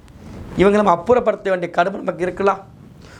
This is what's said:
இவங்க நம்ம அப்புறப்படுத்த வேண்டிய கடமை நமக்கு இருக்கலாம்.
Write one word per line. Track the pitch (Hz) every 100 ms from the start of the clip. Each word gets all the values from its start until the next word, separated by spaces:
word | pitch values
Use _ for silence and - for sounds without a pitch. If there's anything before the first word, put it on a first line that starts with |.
| - - - - - -
இவங்க | 190 208
நம்ம | 202 170
அப்புறப்படுத்த | 214 240 202 202 196
வேண்டிய | 185 170
கடமை | - 180 196
நமக்கு | 185 165 180
இருக்கலாம். | 180 196 196 - - - - - -